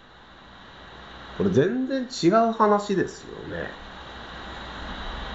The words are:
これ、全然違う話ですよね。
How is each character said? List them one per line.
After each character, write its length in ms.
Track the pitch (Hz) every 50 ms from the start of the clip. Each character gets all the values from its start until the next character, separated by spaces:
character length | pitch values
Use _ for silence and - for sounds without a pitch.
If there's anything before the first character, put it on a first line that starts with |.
| - - - - - - - - - - - - - - - - - - - - - - - - - - -
こ 80 | - 92
れ、 60 | 98
全 360 | 92 120 147 190 233 254 262
然 220 | 262 269 269 254 247
違 180 | - - - 170 202 226 233 226
う 40 | 226
話 440 | 226 220 208 208 208 202 - 202
で 100 | 175 147
す 160 | - - - -
よ 140 | - - - - 80 82
ね。 140 | 85 73 - - - - - - - - - - - - - - - - - - - - - - - - - - - - - - - - -